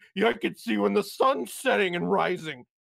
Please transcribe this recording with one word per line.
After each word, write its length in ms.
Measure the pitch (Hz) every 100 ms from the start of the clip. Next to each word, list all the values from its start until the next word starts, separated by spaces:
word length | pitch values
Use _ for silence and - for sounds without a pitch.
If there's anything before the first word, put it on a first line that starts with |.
| - 190
yeah, 120 | 214
I 60 |
can 200 | 233 - -
see 220 | 233 214
when 160 | 202
the 80 | 202
sun's 500 | 202 - 262 277 -
setting 420 | - 262 202 190 175
and 160 | 175
rising." 540 | 190 165 180 160 131 123 _